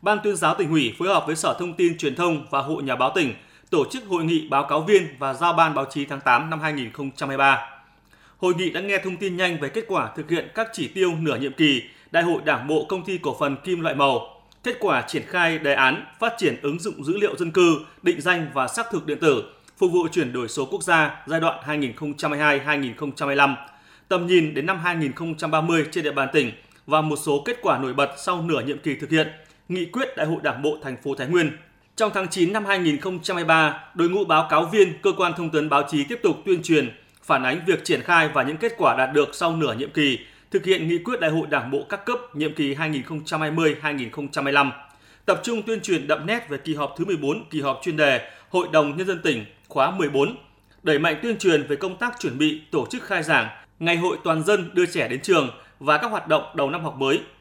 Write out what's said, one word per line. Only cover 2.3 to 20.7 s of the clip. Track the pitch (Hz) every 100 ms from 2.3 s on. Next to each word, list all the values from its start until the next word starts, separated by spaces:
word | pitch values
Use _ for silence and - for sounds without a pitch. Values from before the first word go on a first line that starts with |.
| 156 131
và | 139
Hội | 135 156
Nhà | 139 123
báo | 131
tỉnh | 190 143 107 - _ _
tổ | 170 139
chức | 262
hội | 214 180
nghị | 160 165 156
báo | 139 143
cáo | 147
viên | 156 202 165 -
và | 139
giao | 131 170
ban | 165 160
báo | 143 139
chí | 151
tháng | 139 -
tám | 151 120 156
năm | 160
hai | 156
nghìn | 147 117
không | 110 139 127
trăm | 139
hai | 135
mươi |
ba. | 139 135 - - _ _ _ _ _ _
Hội | 185
nghị | 175 180
đã | 160
nghe | 196 196
thông | 190 175
tin | 196 175
nhanh | 185 165
về | 139
kết | 220 220
quả | 180 113 -
thực | 151
hiện | 165 -
các | - 220
chỉ | - 131
tiêu | - 185 160
nửa | 156 117
nhiệm | 135
kỳ | 135 156 131 - - _
Đại | 165
hội | 170 160
Đảng | 151 135 131
bộ | 156 -
Công | 190
ty | 175 185
Cổ | 151 123
phần | 147 135
Kim | - 175
loại | 160
màu, | 139 139 123 - - _ _
kết | - -
quả | 202 135 -
triển | - -
khai | 185 165 160
đề | 151
án | 139 131 156 - -
phát | 226 233
triển | 175 120
ứng | 143 160
dụng | 175 -
dữ | 143 190
liệu | 202 -
dân | 170
cư, | 160 175 151 - -
định | 175 170
danh | 160 175 151
và | 131 127
xác | - 226
thực | 175 156
điện | 147
tử, | 160 131 - - _ _
phục | 185
vụ | 175 165
chuyển | 175 135
đổi | 123 117
số | - -